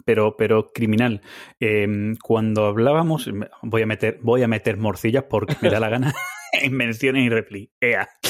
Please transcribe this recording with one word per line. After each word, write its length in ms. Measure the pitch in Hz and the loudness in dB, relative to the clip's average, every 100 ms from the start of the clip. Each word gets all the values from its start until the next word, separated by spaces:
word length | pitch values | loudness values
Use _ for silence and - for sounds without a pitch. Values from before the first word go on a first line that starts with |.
pero, 320 | - 107 107 - | 0 2 2 2
pero 360 | 107 110 107 | 2 2 0
criminal. 480 | - 113 107 123 104 - - - - | -4 0 2 0 -2 -8 -20 -18 -6
Em, 560 | 110 107 104 104 104 113 | 0 0 0 -2 -4 -6
cuando 440 | - 113 110 107 104 | 0 2 2 2 2
hablábamos, 680 | 104 120 151 165 156 - | 2 2 4 2 -2 -4
me, 160 | 101 104 - | -8 -10 -12
voy 220 | 120 113 | -4 0
a 20 | 110 | 0
meter, 340 | 107 110 - | 0 -2 -2
voy 220 | 117 123 | 0 2
a 40 | 120 | 2
meter 260 | 110 117 101 | 0 -2 -2
morcillas 480 | 110 98 117 131 135 | -2 -2 0 0 0
porque 260 | 110 104 147 | -2 -2 -2
me 80 | - | 0
da 100 | 107 | 0
la 80 | 110 | 0
gana 240 | 120 127 | 0 -2
<laughs> 380 | 131 - - - | -4 -10 -12 -6
en 220 | 339 139 | -4 -2
menciones 520 | 131 117 113 131 131 123 | -2 -4 0 0 2 2
y 40 | |
repli. 420 | 113 104 101 107 - | 0 -2 -12 -14 -4
Ea, 280 | 123 107 - _ - | 0 0 -4 _ -8